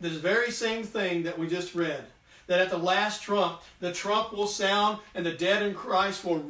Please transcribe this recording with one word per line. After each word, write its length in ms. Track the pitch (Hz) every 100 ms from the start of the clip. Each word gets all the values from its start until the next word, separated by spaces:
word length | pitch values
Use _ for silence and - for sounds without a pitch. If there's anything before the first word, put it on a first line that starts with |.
this 140 | 170
very 360 | 160 170 220 240
same 320 | - 226 226
thing 420 | 214 226 185 170
that 140 | 165 165
we 80 | 160
just 280 | 175 170
read? 300 | 170 165 147 - - _ - -
That 140 | 180
at 100 | 185
the 80 | 180
last 440 | 175 190 214 208
trump, 380 | - 208 175 165 - -
the 120 | 180
trump 400 | 170 202 214 226
will 140 | 208 202
sound 520 | - 196 202 208 208 -
and 100 | -
the 80 | 170
dead 300 | - 175 208
in 120 | 208
Christ 500 | 190 247 190 196 190
will 200 | 185 165 147